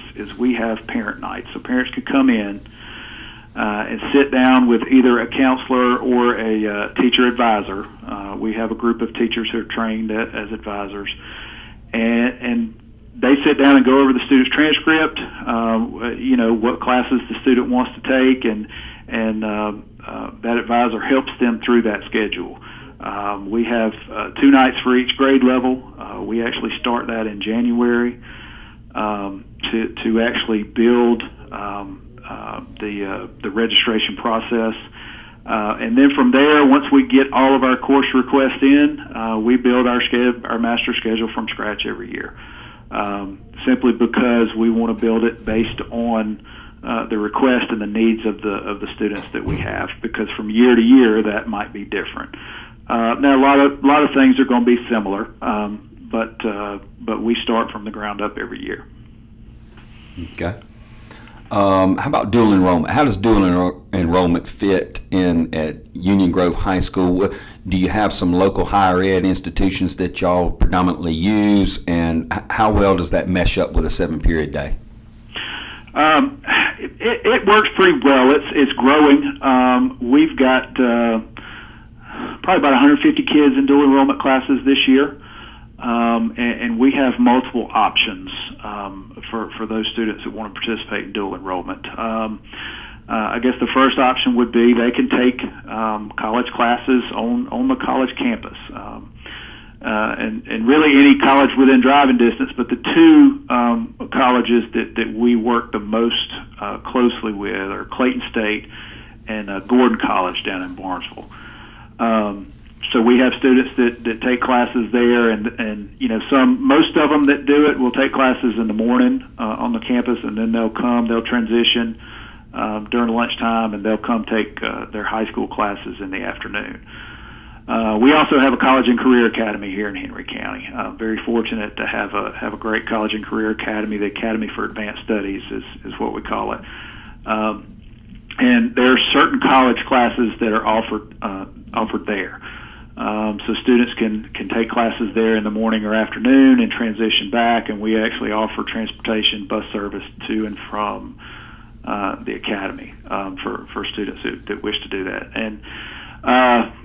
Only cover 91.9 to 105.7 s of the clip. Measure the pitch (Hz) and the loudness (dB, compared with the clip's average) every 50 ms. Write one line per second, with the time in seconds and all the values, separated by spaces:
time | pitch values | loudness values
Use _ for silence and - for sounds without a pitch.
91.9 | - - 113 113 113 113 110 110 107 101 - - - - - - - - - - | -10 -8 -8 -6 -4 -4 -6 -6 -8 -10 -14 -16 -16 -14 -14 -14 -14 -14 -16 -18
92.9 | - - - - 113 113 107 107 - 117 117 127 123 - 127 117 - 131 135 131 | -20 -18 -10 -6 -6 -4 -4 -4 -4 -2 0 -2 0 0 -2 -2 2 2 2 2
93.9 | 123 143 135 127 127 - - 131 123 120 123 113 113 120 117 120 120 117 117 123 | 2 2 2 2 0 0 0 0 2 2 2 2 2 4 6 6 6 4 2 0
94.9 | 123 135 127 117 123 - 123 127 123 - - 98 - - - - 110 110 110 110 | 0 0 0 0 2 2 2 2 0 -2 -6 -10 -10 -12 -14 -10 -6 -4 -4 -2
95.9 | 107 107 107 107 - - - 110 110 123 120 - - - 120 117 120 123 - - | -4 -4 -6 -10 -8 -6 -4 -2 -2 -2 -2 -2 -2 0 2 2 2 0 0 2
96.9 | 131 123 113 - - 107 110 117 120 120 127 - - 120 127 135 131 127 - 127 | 2 2 0 -2 -6 -4 -2 -2 -2 -2 -2 -4 -4 -2 -2 -2 -2 -2 -2 -2
97.9 | 127 131 131 127 - - 135 123 113 - - - - - - - - 110 98 104 | -2 0 -2 -2 -2 -4 -2 -2 -2 -4 -6 -12 -14 -16 -16 -16 -16 -14 -14 -14
98.9 | 110 110 110 - - - - - - - - - - - - - - - - - | -14 -16 -18 -20 -20 -20 -18 -18 -18 -16 -18 -18 -20 -20 -20 -20 -20 -12 -8 -4
99.9 | 110 107 107 113 113 - 113 113 110 113 - - 113 110 113 120 139 156 156 151 | -2 -2 -2 -2 -2 -4 -6 -6 -6 -8 -8 -8 -6 -2 2 4 6 6 6 6
100.9 | 139 139 139 143 135 - - 139 135 139 139 127 - 127 135 131 135 127 120 131 | 8 8 8 8 8 6 6 6 6 6 4 4 4 6 6 8 8 8 6 6
101.9 | 139 143 143 131 127 120 120 117 - - 131 127 - - 120 - 127 113 - - | 6 6 6 4 4 4 4 2 2 0 -4 -6 -4 -6 -4 -4 -4 -6 -4 0
102.9 | - 165 165 165 156 151 143 139 139 - - - 123 123 120 120 117 113 113 117 | 6 8 8 10 10 10 10 8 6 4 -2 -2 -2 0 2 2 0 0 -2 -6
103.9 | - - - - - 127 131 123 127 123 113 113 117 120 110 113 - 120 113 110 | -10 -12 -12 -6 -2 0 2 4 4 2 2 2 2 2 2 0 -2 -4 -4 -4
104.9 | - 117 113 110 107 110 120 120 120 113 107 120 117 117 117 - | -4 -6 -6 -4 -2 0 2 2 2 2 2 0 0 0 -2 -4